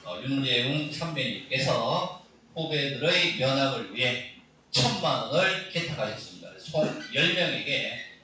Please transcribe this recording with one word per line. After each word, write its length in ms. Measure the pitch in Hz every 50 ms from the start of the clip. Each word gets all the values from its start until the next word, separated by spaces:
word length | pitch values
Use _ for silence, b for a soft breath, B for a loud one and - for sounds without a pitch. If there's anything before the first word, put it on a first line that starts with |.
| -
어, 180 | - - 107 117
윤재웅 640 | 135 139 139 135 131 123 120 120 135 147 151 - -
선배님께서 1300 | - - 165 165 151 139 127 117 - - - - 135 131 - - - 104 98 - 151 180 - - - - - - - - - - -
후배들의 800 | 165 160 147 151 147 139 139 139 123 143 165 185 180 170 165 -
면학을 580 | - 127 135 135 135 135 135 123 117 110 - -
위해 420 | 117 127 123 117 - - - - - - - - _ _ _
천만 520 | - - - 240 233 196 175 156 - - -
원을 460 | 113 - - 165 175 185 185 - -
개탁하셨습니다. 800 | - 170 - - - - 110 107 104 - - - - - - - - - - -
총 140 | - 156 156 - - - - - -
열 200 | 135 160 180 175
명에게 720 | 185 170 139 - - - 139 135 131 123 117 117 120 - - - -